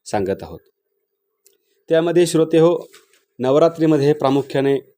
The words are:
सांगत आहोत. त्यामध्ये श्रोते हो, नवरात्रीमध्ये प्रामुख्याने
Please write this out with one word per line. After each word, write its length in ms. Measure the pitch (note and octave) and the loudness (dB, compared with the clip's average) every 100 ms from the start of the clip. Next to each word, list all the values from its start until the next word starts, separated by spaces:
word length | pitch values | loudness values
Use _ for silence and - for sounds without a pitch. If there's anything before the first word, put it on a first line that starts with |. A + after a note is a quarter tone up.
| - | -10
सांगत 380 | G#2+ F#2+ F#2+ | -6 -4 -6
आहोत. 160 | F2+ E2 - _ _ _ _ _ _ _ _ _ _ _ _ | -10 -18 -20 _ _ _ _ _ _ _ _ _ _ _ _
त्यामध्ये 360 | E3 E3+ E3 E3+ | -2 0 0 2
श्रोते 320 | D#3+ D#3+ E3 | 0 2 2
हो, 320 | E3 E3 - - _ _ _ - | 2 2 -6 -20 _ _ _ -8
नवरात्रीमध्ये 760 | B2+ C#3+ E3 D#3+ D#3 D3+ C#3 | -2 2 2 2 0 2 2
प्रामुख्याने 640 | D3+ C3+ C#3 C3+ C#3 C3+ C#3 - | 0 0 -2 -2 -2 -2 -2 -6